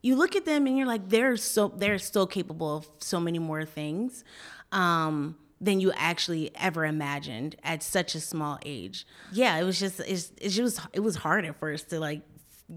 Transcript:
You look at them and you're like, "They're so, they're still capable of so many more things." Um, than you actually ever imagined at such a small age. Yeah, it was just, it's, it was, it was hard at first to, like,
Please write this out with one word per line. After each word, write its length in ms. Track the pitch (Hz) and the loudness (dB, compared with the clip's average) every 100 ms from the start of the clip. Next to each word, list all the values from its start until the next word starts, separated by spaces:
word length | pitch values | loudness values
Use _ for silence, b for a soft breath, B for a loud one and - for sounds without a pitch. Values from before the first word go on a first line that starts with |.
You 140 | 247 262 | 2 6
look 200 | 339 392 | 6 4
at 100 | 339 | 2
them 220 | 302 269 | 2 4
and 100 | 262 | 2
you're 100 | 262 | 2
like, 220 | 226 190 | 0 2
"They're 280 | 220 262 240 | 4 4 2
so, 300 | - - 202 | 2 2 2
they're 320 | - 202 202 | 2 0 0
still 260 | - 208 185 | 0 2 2
capable 520 | 196 180 160 160 151 | 0 -4 -4 -2 -4
of 100 | 156 - | -6 -12
so 200 | - 180 | -4 0
many 180 | 170 170 | 0 0
more 280 | 165 156 156 | -2 -4 -6
things." 580 | 156 151 160 247 - - B B B B | -6 -6 -4 -4 -6 -18 B B B B
Um, 640 | 196 180 170 160 151 147 160 - - | 0 2 4 2 0 -2 -6 -18 -4
than 200 | 190 196 | 2 4
you 120 | 185 | 4
actually 580 | - 156 170 - 165 156 - | 2 0 0 -2 -2 -4 -2
ever 300 | - 165 156 | -2 0 0
imagined 720 | 151 143 143 147 113 147 - | 0 -2 -4 -6 -6 -8 -6
at 180 | 147 160 | -6 -4
such 340 | - 196 175 160 | 0 0 0 -4
a 40 | |
small 400 | - 160 151 143 - | -4 -4 -4 -4 -8
age. 420 | 135 92 - - B B | -8 -8 -10 -14 B B
Yeah, 260 | 190 247 160 | 2 4 4
it 60 | |
was 160 | 180 180 | 2 2
just, 200 | 196 190 | -2 -4
it's, 300 | - 185 165 - | -4 -4 -4 -6
it 240 | 202 190 | -2 0
was, 180 | 247 - - | 0 0 -6
it 60 | - | -2
was 180 | 214 165 | 0 0
hard 280 | 156 190 165 | 2 2 2
at 140 | 143 | -4
first 300 | 156 143 - | -4 -6 -4
to, 100 | 165 | -4
like, 220 | 156 151 - - - - - | -2 -4 -10 -20 -20 -20 -18